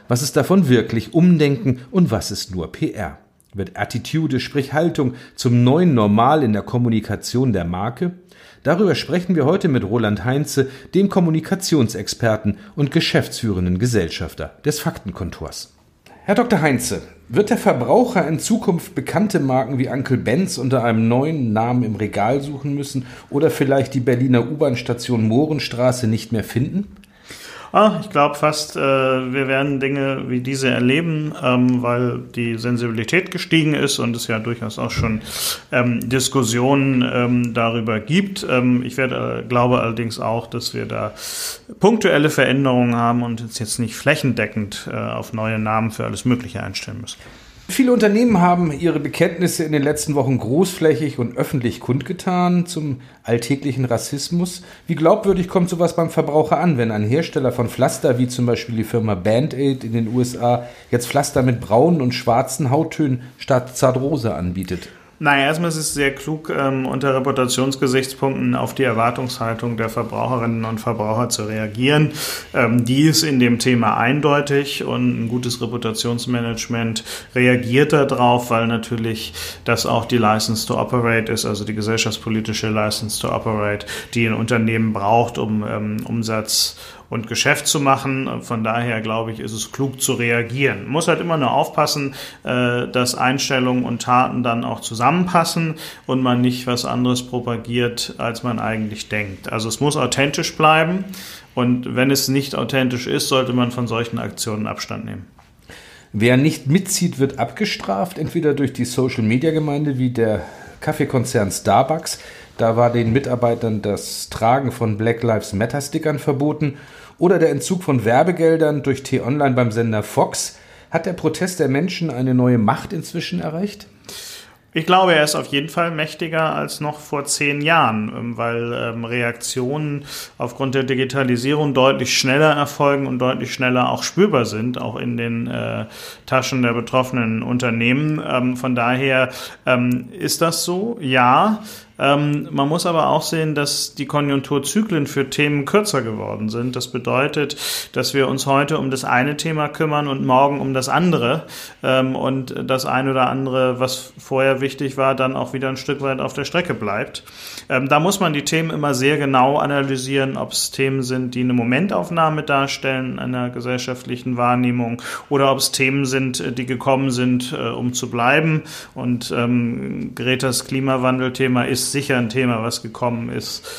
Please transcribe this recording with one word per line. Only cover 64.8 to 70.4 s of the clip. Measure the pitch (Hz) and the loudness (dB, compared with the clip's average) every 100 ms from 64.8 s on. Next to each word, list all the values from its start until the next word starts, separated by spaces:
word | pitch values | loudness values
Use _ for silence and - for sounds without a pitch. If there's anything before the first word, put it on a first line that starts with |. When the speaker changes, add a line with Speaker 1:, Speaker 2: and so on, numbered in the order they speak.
| - - - - | -8 -20 -20 -2
Speaker 2:
Naja, | 151 139 139 | 2 4 4
erstmal | 160 170 | 2 0
ist | 156 | -2
es | 151 | -4
sehr | 143 139 | 0 0
klug, | 139 - 156 156 | 0 -6 -6 -4
ähm, | 160 135 135 131 | 0 0 0 -2
unter | 135 139 | -2 2
Reputationsgesichtspunkten | 135 135 135 123 127 135 135 139 131 127 - 139 131 127 127 | 2 2 0 0 2 0 0 2 2 0 -2 -2 0 0 0
auf | 120 | -2
die | - | 0
Erwartungshaltung | 127 110 117 123 127 - 113 113 123 113 | 0 2 0 0 -6 -4 -4 -4 -4 -4
der | 113 | -4
Verbraucherinnen | 117 113 113 117 127 | -4 -4 -2 -2 0